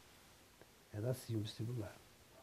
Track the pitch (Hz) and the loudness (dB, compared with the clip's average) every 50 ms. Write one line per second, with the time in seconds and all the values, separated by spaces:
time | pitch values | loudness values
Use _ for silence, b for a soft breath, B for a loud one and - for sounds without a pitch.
0 | - - - - - - - - - - - - - - - - - - - 104 | -18 -18 -20 -20 -18 -20 -20 -20 -20 -20 -20 -20 -20 -20 -20 -20 -14 -6 -2 2
1 | 104 123 127 127 - - 113 107 104 107 - - 113 113 123 120 98 - - - | 4 4 4 4 2 2 4 4 4 2 0 0 0 2 2 2 0 -2 -4 -10
2 | - - - - - - - - | -16 -18 -20 -20 -20 -20 -20 -18